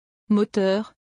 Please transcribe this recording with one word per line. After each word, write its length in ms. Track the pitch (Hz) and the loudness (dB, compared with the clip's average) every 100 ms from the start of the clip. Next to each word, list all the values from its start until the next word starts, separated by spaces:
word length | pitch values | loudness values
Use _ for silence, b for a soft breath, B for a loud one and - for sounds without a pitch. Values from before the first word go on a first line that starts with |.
| _ _ - | _ _ -2
Moteur, 640 | 208 214 208 190 196 220 _ | 0 0 0 0 -2 -4 _